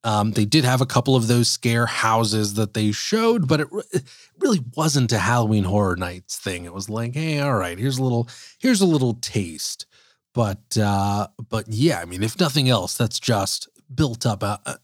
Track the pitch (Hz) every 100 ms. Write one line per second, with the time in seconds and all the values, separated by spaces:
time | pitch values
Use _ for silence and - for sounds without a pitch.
0 | 113 104 104 107 104 156 127 127 135 127
1 | 135 131 113 120 117 - 120 117 117 -
2 | 113 113 110 110 104 104 107 113 107 101
3 | - 220 226 226 135 151 147 196 - 185
4 | - - - - 330 185 117 151 156 139
5 | 117 113 95 123 107 107 92 104 98 87
6 | 90 92 - - 98 90 85 98 95 110
7 | 120 135 160 147 143 113 87 90 135 131
8 | 131 117 117 - - - 262 214 190 151
9 | 127 104 - 110 87 78 - - - _
10 | _ _ _ 123 104 98 - 113 104 98
11 | 101 101 101 - 110 113 110 107 160 95
12 | 85 90 113 - 160 143 127 113 87 -
13 | 113 - - 107 95 - - _ - 131
14 | 143 117 120 101 104 104 - -